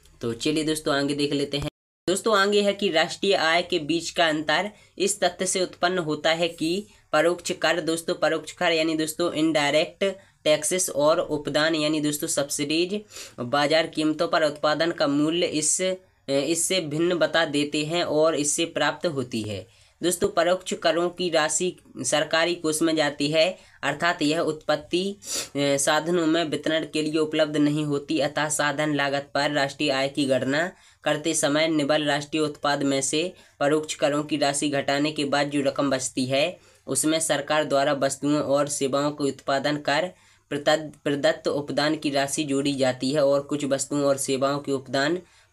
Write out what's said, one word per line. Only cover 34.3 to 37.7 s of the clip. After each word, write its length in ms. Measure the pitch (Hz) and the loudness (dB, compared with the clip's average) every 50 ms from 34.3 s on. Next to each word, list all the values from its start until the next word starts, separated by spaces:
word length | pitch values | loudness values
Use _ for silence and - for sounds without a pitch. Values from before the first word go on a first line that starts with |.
| 156 | -2
राशि 320 | 143 143 139 143 - 160 147 | 0 0 0 0 0 -2 0
घटाने 420 | 135 139 131 139 139 143 147 156 | 0 -2 0 0 0 0 0 0
के 140 | 151 151 147 | 0 -2 -2
बाद 220 | 143 139 143 143 | 0 0 0 0
जो 140 | 143 143 147 | 0 0 0
रकम 280 | 131 135 - - 143 139 | 0 0 0 0 0 0
बचती 360 | 131 131 127 - - 135 131 | 0 -2 -2 -4 -4 -4 -2
है 340 | 127 135 135 151 175 185 - - - _ _ _ | 0 2 0 0 0 -2 -8 -20 -20 _ _ _
उसमें 320 | - 135 131 - 156 160 160 | -4 -4 0 0 2 0 0
सरकार 440 | 156 - 151 139 143 - 156 156 151 | 0 0 -2 -2 0 0 0 0 0
द्वारा 300 | 139 | 2